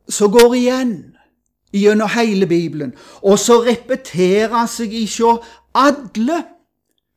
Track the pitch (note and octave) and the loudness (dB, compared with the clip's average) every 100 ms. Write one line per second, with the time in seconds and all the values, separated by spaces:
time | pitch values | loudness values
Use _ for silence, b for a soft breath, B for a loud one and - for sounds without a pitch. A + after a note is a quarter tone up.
0 | - - G#3 A#3 A#3+ B3 B3 B3+ B3 E3+ | -10 -2 2 4 4 4 0 -2 -4 -6
1 | B2 _ _ _ _ _ _ G3 G3+ G#3+ | -12 _ _ _ _ _ _ 0 2 2
2 | G#3+ G#3+ A#3 F#3+ F#3 F3 E3 D3+ C3 - | 0 -2 0 0 0 -2 -4 -8 -10 -12
3 | B B G3 G3+ G#3+ A#3+ A#3+ A#3 - B3+ | B B 0 2 4 2 2 -2 -4 -8
4 | - E3 F#3 G3+ A3 A#3 A#3 - A3+ A3+ | -6 -2 0 0 0 -2 -4 -6 -8 -6
5 | G#3+ - A3+ A#3 B B B A#3 C#4 C#4+ | -6 -2 0 0 B B B 0 2 0
6 | A#3+ G#3+ A#3 E4 - _ _ _ _ _ | -6 -4 -2 -4 -6 _ _ _ _ _
7 | _ | _